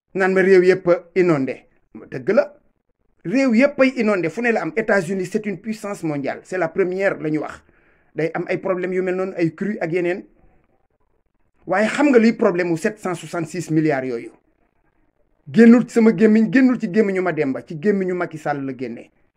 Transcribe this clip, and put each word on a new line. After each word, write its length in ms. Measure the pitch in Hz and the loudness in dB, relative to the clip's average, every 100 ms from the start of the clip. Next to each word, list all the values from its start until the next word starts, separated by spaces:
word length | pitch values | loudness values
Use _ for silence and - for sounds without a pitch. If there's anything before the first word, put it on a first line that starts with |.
| _ | _
naan 200 | 185 185 | -2 0
ma 80 | 190 | 2
réew 220 | 185 185 | 6 6
yépp 240 | 180 185 175 | 6 2 2
a 160 | 175 - 190 | 0 0 0
inondé. 500 | 180 151 131 - _ _ _ 160 151 | 2 2 -2 -8 _ _ _ -20 -14
Dëgg 180 | 143 123 | -8 0
la. 240 | 220 - - _ _ _ _ _ _ | 0 0 -6 _ _ _ _ _ _
Réew 320 | 165 233 269 220 | -4 0 2 4
yépp 240 | 285 285 | 2 2
ay 140 | 262 262 | 0 2
inondé, 320 | 214 202 165 | -2 -2 -2
fu 120 | 190 | -4
ne 100 | 240 | -2
la 100 | 220 | -2
am. 100 | 160 160 | -4 -6
États-Unis, 500 | 220 202 170 196 180 | -2 -2 -2 -6 -6
c'est 200 | 220 214 | -6 -6
une 140 | 180 | -8
puissance 420 | 220 214 202 202 | -10 -10 -10 -8
mondiale. 380 | 165 143 131 117 | -6 -4 -6 -10
C'est 140 | - 185 | -10 -6
la 100 | 165 | -4
première, 500 | 185 180 185 196 139 | -2 -4 -2 -2 -2
la 100 | 156 | -4
ñu 100 | 151 | -4
wax. 240 | 135 - _ _ _ _ _ 147 | -6 -12 _ _ _ _ _ -6
Day 160 | 160 | -6
am 120 | 170 175 | -4 -6
ay 100 | 180 | -6
problèmes 360 | 185 180 180 | -4 -4 -4
yu 80 | 185 | -4
mel 140 | 185 185 | -2 -4
noonu, 180 | 190 180 | -6 -2
ay 180 | 170 156 | -4 -2
crues 220 | 202 214 | -6 -6
ak 100 | 170 | -4
yeneen. 340 | 180 175 185 - _ _ _ _ _ _ _ _ _ _ _ _ _ - | -4 -4 -6 -10 _ _ _ _ _ _ _ _ _ _ _ _ _ -6
Waaye 220 | 185 214 | -2 -2
xam 220 | 226 294 | 0 2
nga 80 | 247 | 4
luy 140 | 226 | 4
problème 360 | 226 220 175 180 | 2 0 0 -2
mu 80 | 165 | -2
sept 220 | 214 - | -4 -6
cent 160 | 190 165 | -8 -8
soixante-six 560 | 156 175 160 175 156 | -8 -8 -8 -8 -4
milliards 340 | 156 156 139 131 | -2 0 -2 -4
yooyu? 260 | 120 123 - _ _ _ _ _ _ _ _ _ _ - | -8 -12 -20 _ _ _ _ _ _ _ _ _ _ -2
Génnul 360 | 139 233 240 226 | 6 8 8 4
ci 60 | 233 | 2
sama 160 | 220 175 | 2 4
gémmiñ, 360 | 220 214 220 | 4 4 4
génnul 280 | 240 254 247 | 4 2 2
ci 100 | 214 | 0
gémmiñu 280 | 185 202 190 | 0 0 0
Mademba, 400 | 180 156 139 127 - | -2 -2 -2 -4 -10
ci 120 | 160 | -4
gémmiñu 320 | 202 196 185 | 0 0 -2
Macky 240 | 180 170 156 | -4 -6 -6
Sall 260 | 151 143 135 | -6 -4 -6
la 80 | 127 | -8
génne. 320 | 127 120 - _ _ | -10 -12 -16 _ _